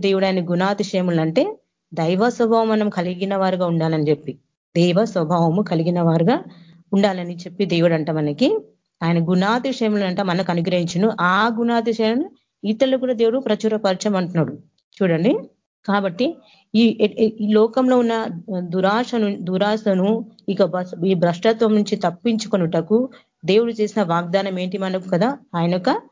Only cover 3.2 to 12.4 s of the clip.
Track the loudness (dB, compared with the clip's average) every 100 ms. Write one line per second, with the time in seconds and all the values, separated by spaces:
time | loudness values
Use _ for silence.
3.2 | -4 0 0 0 0 0 0 0 0 -2
4.2 | -4 -14 _ _ _ 0 2 2 0 -2
5.2 | 0 2 2 0 0 -2 0 0 2 2
6.2 | 2 0 -4 -18 -20 -20 _ 0 2 0
7.2 | -8 -12 -12 -4 0 2 2 2 0 -2
8.2 | -2 0 0 0 -4 _ _ _ 0 0
9.2 | 2 2 2 0 -2 -2 -2 0 -2 -2
10.2 | -2 -2 -2 -2 0 0 0 0 0 2
11.2 | 2 2 2 0 0 0 0 0 0 0
12.2 | -4 -10